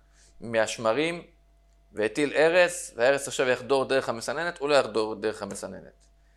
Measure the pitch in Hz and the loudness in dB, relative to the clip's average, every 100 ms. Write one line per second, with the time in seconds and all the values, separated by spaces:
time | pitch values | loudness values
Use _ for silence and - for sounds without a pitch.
0 | _ _ _ - 123 113 107 - 110 123 | _ _ _ -16 -4 0 0 0 0 0
1 | 165 170 - _ _ _ _ _ _ - | -2 -4 -12 _ _ _ _ _ _ -4
2 | 107 151 143 131 160 180 175 - - 110 | -2 0 0 2 4 4 2 0 -10 2
3 | 123 139 131 - 127 120 117 135 127 135 | 2 2 0 -2 0 0 2 0 2 0
4 | 127 117 - 139 170 - 143 139 120 107 | 0 -4 -4 -4 -4 -4 2 4 4 0
5 | 107 104 107 104 101 101 95 92 - - | -2 -2 -4 -4 -8 -8 -10 -12 -18 -20
6 | _ _ _ | _ _ _